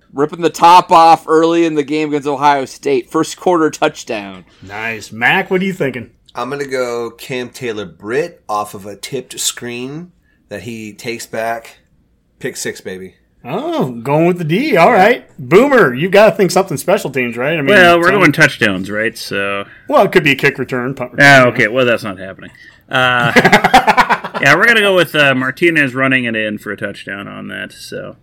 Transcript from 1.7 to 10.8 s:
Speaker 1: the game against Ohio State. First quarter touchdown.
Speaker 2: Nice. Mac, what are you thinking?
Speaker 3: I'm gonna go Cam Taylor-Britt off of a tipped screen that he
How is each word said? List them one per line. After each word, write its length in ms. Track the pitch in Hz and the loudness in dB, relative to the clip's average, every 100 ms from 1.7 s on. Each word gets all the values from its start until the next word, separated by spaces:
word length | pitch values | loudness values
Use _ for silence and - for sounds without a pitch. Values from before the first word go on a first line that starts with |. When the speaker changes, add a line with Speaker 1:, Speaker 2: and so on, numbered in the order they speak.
Speaker 1:
the 100 | 151 | 0
game 260 | 135 151 151 | -2 -2 -2
against 180 | 147 139 | -4 -4
Ohio 380 | 135 147 143 131 | 0 2 2 -2
State. 440 | - 139 135 - | -6 -2 -2 -2
First 260 | 160 160 - | -4 -4 -2
quarter 340 | 190 175 156 | 0 2 0
touchdown. 760 | - 151 - - 110 98 92 85 _ | 0 -4 -4 -10 -10 -10 -16 -20 _
Speaker 2:
Nice. 500 | 95 104 113 110 104 | -16 -10 -8 -10 -12
Mac, 380 | 110 123 180 185 | -2 0 0 0
what 120 | 185 | -2
are 40 | 190 | -2
you 80 | |
thinking? 380 | 185 139 123 110 _ _ - | -2 -4 -6 -14 _ _ -10
Speaker 3:
I'm 140 | 123 | -8
gonna 160 | 143 139 | -8 -6
go 420 | 131 123 117 117 | -4 -4 -4 -8
Cam 400 | 113 - 127 123 | -12 -10 -10 -10
Taylor-Britt 920 | - 123 107 92 82 101 131 170 - - | -10 -10 -8 -12 -14 -6 -4 -6 -10 -8
off 280 | 104 104 104 | -6 -6 -10
of 100 | 101 | -16
a 100 | 98 | -16
tipped 440 | - 131 123 - | -12 -12 -12 -8
screen 720 | - - 120 120 131 151 180 _ _ _ - | -8 -8 -12 -12 -12 -14 -16 _ _ _ -16
that 140 | 101 | -14
he 300 | 107 113 | -12 -14